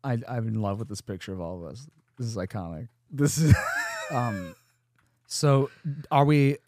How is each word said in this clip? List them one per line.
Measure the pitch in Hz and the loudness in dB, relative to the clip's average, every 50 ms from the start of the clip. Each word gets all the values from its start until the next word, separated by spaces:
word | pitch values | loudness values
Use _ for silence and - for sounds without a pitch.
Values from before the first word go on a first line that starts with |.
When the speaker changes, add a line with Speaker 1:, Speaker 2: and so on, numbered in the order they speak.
| - | -2
Speaker 1:
I, | 139 123 117 117 | -2 -2 -2 -2
I'm | - 123 120 113 | -4 -6 -4 -4
in | 113 110 110 | -2 -2 0
love | 107 101 98 104 | 0 0 -2 -4
with | 113 - | -6 -8
this | 104 101 | -10 -12
picture | - - 101 90 - - 95 | -8 -10 -10 -8 -8 -10 -8
of | 92 | -8
all | 87 82 92 90 85 | -8 -8 -8 -10 -12
of | 78 | -14
us. | - 117 139 156 _ _ _ _ _ | -14 -16 -18 -20 _ _ _ _ _
This | - 123 | -8 -8
is | 113 110 | -6 -4
iconic. | 104 92 98 - 104 90 85 82 78 117 117 _ _ _ _ | -6 -6 -6 -6 -8 -8 -8 -10 -10 -12 -14 _ _ _ _
Speaker 2:
This | - 135 143 147 147 | -2 2 2 2 2
is | 156 160 151 - - | 4 6 6 6 6
<laughs> | - - - - - - - - - - | 6 -2 -4 -4 -4 -6 -8 -10 -8 -4
Speaker 1:
Um, | 156 127 120 120 104 98 90 87 85 _ _ _ _ _ _ _ _ _ _ _ _ _ _ | -4 -2 -2 -2 -4 -6 -8 -10 -14 _ _ _ _ _ _ _ _ _ _ _ _ _ _
so | _ - - - 147 139 135 135 139 - _ _ 160 143 156 147 - | _ -6 0 2 4 4 4 2 0 -4 _ _ -8 -8 -8 -6 2
are | 156 139 143 | 4 4 6
we? | 143 151 143 143 139 143 - _ | 6 6 6 6 4 2 0 _